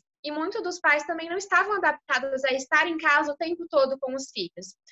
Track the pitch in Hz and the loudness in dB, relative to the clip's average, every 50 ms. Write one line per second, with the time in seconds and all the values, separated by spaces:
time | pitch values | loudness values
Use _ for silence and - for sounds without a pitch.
0 | _ _ _ _ - 294 302 302 320 359 415 453 330 359 349 - - 311 294 302 | _ _ _ _ -10 -8 -6 -4 -4 -4 -4 -4 -6 -6 -4 0 2 2 2 2
1 | 302 359 339 320 330 339 339 392 392 - 370 349 392 403 415 381 339 311 285 - | 0 -2 -6 -6 -6 -6 -6 -6 -2 2 2 2 2 2 0 0 2 0 0 0
2 | _ - 277 254 262 269 269 262 269 262 269 269 262 - 320 302 320 349 330 320 | _ -2 -2 -2 0 -2 -4 -2 0 0 0 -2 0 2 2 2 4 2 0 0
3 | 320 311 285 302 302 294 285 - 339 330 349 339 339 330 - 294 269 262 269 269 | 2 4 4 4 4 0 -2 -4 -4 -4 -4 -6 -4 0 2 4 4 4 2 -2
4 | - 254 254 269 269 - - 220 180 170 _ 175 190 190 - _ _ _ | -4 -4 -6 -6 -8 -8 -8 -8 -8 -8 _ -12 -16 -16 -18 _ _ _